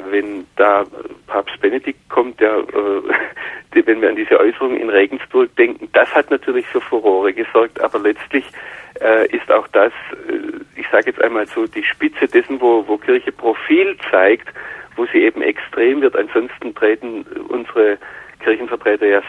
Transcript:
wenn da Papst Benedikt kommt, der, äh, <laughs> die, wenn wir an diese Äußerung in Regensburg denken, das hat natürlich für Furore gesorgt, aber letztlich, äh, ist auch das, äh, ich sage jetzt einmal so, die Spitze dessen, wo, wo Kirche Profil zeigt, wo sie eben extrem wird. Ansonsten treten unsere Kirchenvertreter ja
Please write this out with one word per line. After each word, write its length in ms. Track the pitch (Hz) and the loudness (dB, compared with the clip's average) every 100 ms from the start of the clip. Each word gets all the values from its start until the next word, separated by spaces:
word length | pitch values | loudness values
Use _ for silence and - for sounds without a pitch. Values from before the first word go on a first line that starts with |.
| 95 | -4
wenn 360 | 101 104 101 90 | -4 -4 -8 -6
da 300 | - 101 101 95 - - - - | 0 4 4 0 -8 -16 -16 -8
Papst 340 | 101 - - | -6 -6 -2
Benedikt 480 | 101 127 - - - | -2 -2 -6 -10 -6
kommt, 300 | - 123 117 | -2 -2 0
der, 200 | 107 107 | 0 0
äh, 40 | |
<laughs> 1120 | - - 104 98 - - - - - - - | -2 -2 -2 -2 -2 -4 -4 -10 -14 -14 -2
die, 100 | - 110 | 0 2
wenn 140 | 110 | 2
wir 100 | 110 | 2
an 60 | 107 | 0
diese 220 | 107 - | 2 4
Äußerung 380 | 107 117 131 127 | 4 2 -2 -2
in 120 | 113 | 0
Regensburg 640 | 101 98 - - 127 123 - | 2 2 -2 -2 0 2 2
denken, 320 | 120 107 110 | 2 0 -2
das 160 | - 123 | 2 2
hat 160 | 156 143 | 2 0
natürlich 360 | 139 - 127 113 | -2 -2 -4 -2
für 140 | 127 | -4
Furore 520 | - 117 107 95 104 | -2 0 2 2 2
gesorgt, 480 | 101 113 117 113 - | -2 0 2 2 0
aber 180 | - 110 | -4 0
letztlich, 460 | 104 107 - 139 - - - - - - | -2 -2 -2 -4 -4 -12 -18 -18 -18 -4
äh, 260 | 113 113 107 | 2 2 2
ist 160 | 120 - | 0 2
auch 160 | 110 - | 2 2
das, 240 | 104 110 - - - - | 2 2 0 -16 -14 -8
äh, 520 | - - - - - | -6 -6 -12 -14 -12
ich 60 | - | 0
sage 140 | 107 123 | 0 0
jetzt 140 | - | 0
einmal 260 | 113 113 101 | 0 0 -4
so, 200 | - 110 | -4 -4
die 160 | 107 | -4
Spitze 460 | 101 - 151 - - | -6 -2 -4 -2 0
dessen, 320 | 117 120 135 | 2 0 0
wo, 260 | 123 117 104 | 2 2 0
wo 120 | 107 | -2
Kirche 340 | - 127 131 | 0 0 0
Profil 640 | - 117 110 - 160 190 185 - | -4 -2 -2 2 2 2 -2 0
zeigt, 380 | 95 95 - - - - - - | 4 4 2 -2 -16 -16 -16 -12
wo 120 | - 120 | -6 -2
sie 120 | - | 2
eben 240 | 113 - | 2 0
extrem 580 | - 104 - - 117 143 | -4 -4 -6 0 0 2
wird. 140 | 135 | 0
Ansonsten 580 | - 107 120 123 - 123 | 0 -2 -2 -4 -8 -12
treten 500 | 107 107 113 120 110 - - - | -2 0 0 -4 -10 -10 -12 -8
unsere 500 | 123 113 117 107 101 - - - - | -8 -4 2 2 0 -8 -20 -20 -8
Kirchenvertreter 640 | - 110 120 117 110 104 104 | -2 -2 -4 -4 -2 0 2
ja 160 | 101 | 2